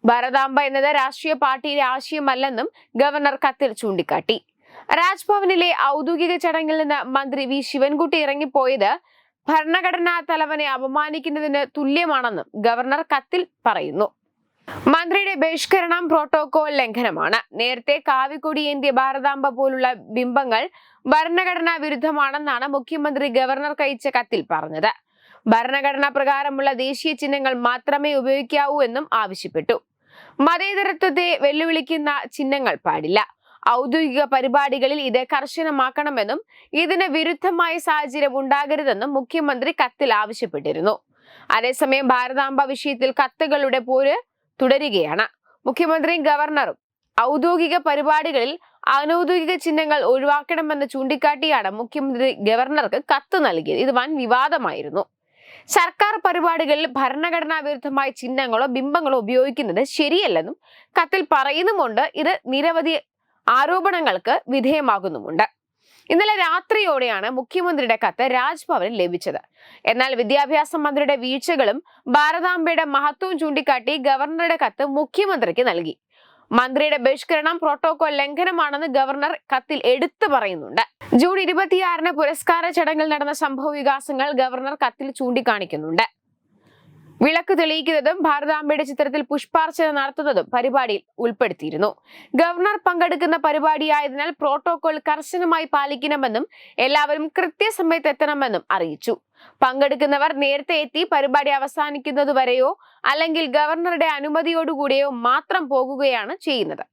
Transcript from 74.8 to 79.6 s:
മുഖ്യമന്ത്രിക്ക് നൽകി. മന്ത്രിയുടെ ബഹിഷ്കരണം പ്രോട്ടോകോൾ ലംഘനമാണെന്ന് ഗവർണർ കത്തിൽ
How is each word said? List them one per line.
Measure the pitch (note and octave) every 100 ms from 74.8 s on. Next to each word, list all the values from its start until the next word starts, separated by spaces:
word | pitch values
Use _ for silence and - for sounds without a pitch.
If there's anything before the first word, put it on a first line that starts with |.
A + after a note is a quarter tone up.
| C#4+
മുഖ്യമന്ത്രിക്ക് | C#4 D4+ - G4+ E4+ A3 E3+ B3
നൽകി. | F3 E3 - _ _ _ _ _
മന്ത്രിയുടെ | A3+ B3+ C4 D4+ D4
ബഹിഷ്കരണം | B3 C4+ - D#4+ D4+ F4
പ്രോട്ടോകോൾ | D#4 D4 E4 D#4+ D#4+
ലംഘനമാണെന്ന് | C#4+ C#4 D4 F4+ E4+ D4+ C#4+ D#4
ഗവർണർ | C4 C4+ C#4 C#4+ E4+ _
കത്തിൽ | C4+